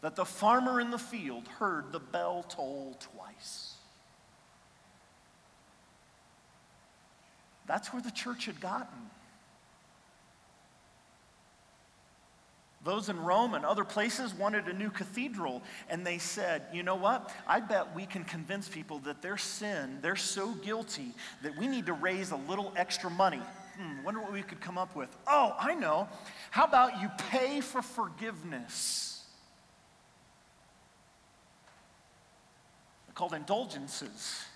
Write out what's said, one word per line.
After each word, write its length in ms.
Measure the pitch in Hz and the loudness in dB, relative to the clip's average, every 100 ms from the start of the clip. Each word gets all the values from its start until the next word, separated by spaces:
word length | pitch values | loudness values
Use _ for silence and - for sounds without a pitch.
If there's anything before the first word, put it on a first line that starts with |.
that 140 | 160 - | -4 -2
the 100 | 185 | -2
farmer 540 | - 208 247 254 247 | 4 6 8 6 2
in 120 | 233 | 2
the 60 | 240 | -2
field 500 | - 233 147 120 117 - | -4 -6 -6 -8 -10 -2
heard 320 | 208 165 135 | 0 0 -4
the 80 | 160 | -8
bell 440 | - 175 175 175 | -4 -2 0 -2
toll 540 | 175 - 147 196 135 254 | -6 -6 -6 -6 -8 -12
twice. 760 | - - 185 214 - - - - - - - - - - - - - - - - - - - - - - - - - - - - - - - - - - - - - - - - - - - | -16 -16 -16 -14 -12 -12 -12 -16 -20 -20 -20 -20 -20 -20 -20 -20 -20 -20 -20 -20 -20 -20 -20 -20 -20 -20 -20 -20 -20 -20 -20 -20 -20 -20 -20 -20 -20 -20 -20 -20 -20 -20 -20 -20 -20 -20 -2
That's 260 | 214 - | -2 -2
where 100 | 254 | -6
the 100 | 247 | -6
church 340 | - 247 240 - | -6 -6 -4 -6
had 160 | 156 | -6
gotten. 480 | 185 220 - - 104 - - - - - - - - - - - - - - - - - - - - - - - - - - - - - - - - - - - - - | -4 -4 -6 -12 -16 -18 -20 -20 -20 -20 -20 -20 -20 -20 -20 -20 -20 -20 -20 -20 -20 -20 -20 -20 -20 -20 -20 -20 -20 -20 -20 -20 -20 -20 -20 -20 -20 -20 -20 -20 -20 -8
Those 260 | - 202 202 | -2 0 0
in 100 | 180 | -2
Rome 360 | 165 190 240 170 | 4 6 6 4
and 100 | 147 | 2
other 180 | 202 | 2
places 500 | 196 208 220 226 247 | 2 2 2 2 -4
wanted 340 | 180 196 208 175 | 0 2 2 0
a 60 | |
new 160 | 185 208 | -2 -2
cathedral, 720 | 202 190 202 269 208 156 123 - - - | -2 -6 -4 -4 -2 -2 -2 -8 -14 -6
and 180 | 170 180 | -2 -2
they 100 | 170 | -2
said, 460 | 165 - 185 160 - | -2 0 2 0 0
"You 100 | 170 | -4
know 140 | 180 185 | 0 4
what? 340 | 196 247 - - - | 4 4 0 -10 4
I 140 | 190 | 4
bet 340 | 214 208 160 | 6 2 2
we 120 | 170 190 | -4 -6
can 180 | 190 | -6
convince 460 | 170 170 160 196 196 | -6 -6 -4 -6 -6
people 300 | 160 156 151 | -10 -8 -6
that 220 | 135 143 | -6 -6
their 160 | 175 202 | -4 -4
sin, 640 | - - 208 190 131 139 | -4 -4 -2 -2 -2 -2
they're 140 | 160 190 | 0 2
so 380 | - 202 196 | 0 0 -2
guilty 600 | 196 202 220 220 - 127 120 - - | -2 -2 -2 -2 -6 -8 -8 -14 -8
that 160 | 147 151 | -6 -2
we 100 | 240 | 0
need 200 | 262 180 | 0 0
to 60 | |
raise 380 | 170 180 185 190 | 0 0 0 -2
a 60 | 151 | -4
little 340 | 139 190 196 175 | -2 -2 -2 0
extra 320 | 185 - 185 | 0 0 -2
money." 320 | 170 190 143 117 - - - | 6 6 6 -6 -12 -16 -10
Hmm, 260 | 175 139 | -8 -4
wonder 180 | 143 220 | -2 -2
what 100 | 208 | -2
we 100 | 196 | -6
could 160 | 190 175 | -6 -8
come 180 | - 180 | -6 -2
up 180 | 185 151 | -2 -2
with. 140 | 131 - - | -6 -6 6
Oh, 280 | 294 247 - | 8 8 4
I 140 | 247 | 0
know. 360 | 339 185 156 202 - - - - | 2 4 4 2 -6 -14 -14 -2
How 140 | - 311 | 6 8
about 360 | 254 247 233 | 10 8 6
you 80 | 202 - - | -2 -2 0
pay 320 | 262 254 285 | 2 4 2
for 200 | - 262 | 0 -2
forgiveness? 1400 | - - 202 151 226 185 165 139 117 - - - - - - - - - - - - - - - - - - - - - - - - - - - - - - - - - - - - - - - - - - - - | -2 -2 -2 -2 -6 -6 -8 -8 -6 -2 0 0 -2 -8 -14 -20 -20 -20 -20 -20 -20 -20 -20 -20 -20 -20 -20 -20 -20 -20 -20 -20 -20 -20 -20 -20 -20 -20 -20 -20 -20 -20 -20 -20 -20 -20 -20 -20 -20 -20 -20 -20 -16
They're 80 | |
called 200 | - 175 | -4 -2
indulgences. 1080 | 160 147 202 247 143 139 - 131 107 - - - | -2 0 0 0 -6 -8 -8 -8 -8 -8 -8 -10